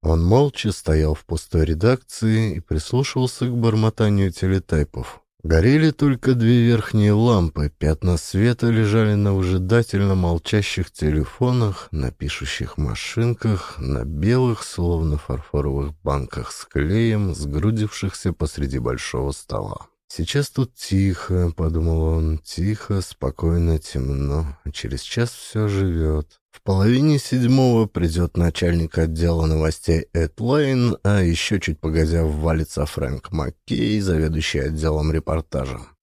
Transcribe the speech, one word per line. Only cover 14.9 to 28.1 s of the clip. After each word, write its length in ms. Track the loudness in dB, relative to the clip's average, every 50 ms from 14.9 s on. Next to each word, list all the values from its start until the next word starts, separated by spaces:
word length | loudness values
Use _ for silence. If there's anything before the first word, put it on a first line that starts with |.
| 0 0 0 0 -2
фарфоровых 760 | -2 -4 -6 -8 -8 -8 -4 -4 -2 -2 -2 -2 -2 -4 -6 -8 _ _
банках 500 | -2 -2 -2 -2 -6 -8 -10 -10 -10 -12
с 140 | -16 -18
клеем, 680 | _ -4 -2 0 0 0 0 2 0 0 0 0 -2 -4
сгрудившихся 1000 | -4 -6 -4 -4 0 0 0 0 0 -2 -4 -4 -6 -6 -6 -6 -4 -4 -4 -2
посреди 440 | _ -4 -4 -2 -4 -4 -4 -2 -4
большого 540 | -2 -2 -4 -4 -6 -6 -4 -4 -4 -4 -6
стола. 540 | -8 -10 _ -6 -6 -6 -6 -10 -12 -14 _ _ _ _ _ -8
"Сейчас 380 | -6 -6 -2 -2 -2 -2 -2
тут 240 | -2 -4 -4 -4 _
тихо", — 800 | -14 -8 -2 0 2 2 2 0 -2 -4 -2 0 0 0 0 -2
подумал 460 | -2 -2 -2 0 0 0 0 0 2 2
он, — 360 | 0 0 0 0 0 -2 -4 _
"тихо, 560 | -10 -6 -4 -2 -2 -2 -4 -4 -4 -4 -4
спокойно, 800 | -4 -6 -10 _ -6 -6 -6 -2 -2 0 0 2 2 2 0 0
темно, 800 | -2 -6 -6 -6 -4 -2 -2 -2 -2 -2 -2 -2 -4 -4 -8 -10 _
а 60 | -12 -12
через 300 | -10 -10 -8 -8 -8 -10
час 280 | -8 -4 -4 -4 -4
всё 360 | -6 -12 -20 -10 -4 -2 -2
оживёт". 720 | 0 0 0 0 0 0 0 0 0 0 -2 -4 _ _ _ _ _
В 120 | _ -12 _
половине 580 | 0 0 2 4 4 4 4 4 2 2 2
седьмого 680 | 0 -2 -2 0 2 4 4 4 4 4 4 4 2
придёт 500 | 2 _ 0 0 0